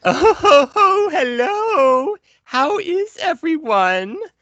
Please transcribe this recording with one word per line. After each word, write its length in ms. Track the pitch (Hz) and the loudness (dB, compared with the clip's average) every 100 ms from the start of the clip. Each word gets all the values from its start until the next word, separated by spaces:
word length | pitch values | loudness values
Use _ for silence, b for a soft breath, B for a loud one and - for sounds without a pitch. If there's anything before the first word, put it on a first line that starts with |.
Oh, 1040 | 180 - 403 427 415 285 277 - 403 392 415 | -2 2 2 2 4 4 4 2 2 2 0
<laughs> 40 | |
hello. 1040 | 311 262 240 247 415 440 415 269 254 269 415 _ _ | -2 -2 -2 -2 -2 -2 0 2 2 -2 -8 _ _
How 340 | _ 254 277 415 | _ -2 -2 -2
is 400 | - 359 415 - | -4 -4 -6 -6
everyone? 960 | 381 254 330 320 302 208 185 185 190 247 427 _ | -6 -4 -4 -4 0 0 2 0 -4 -10 -14 _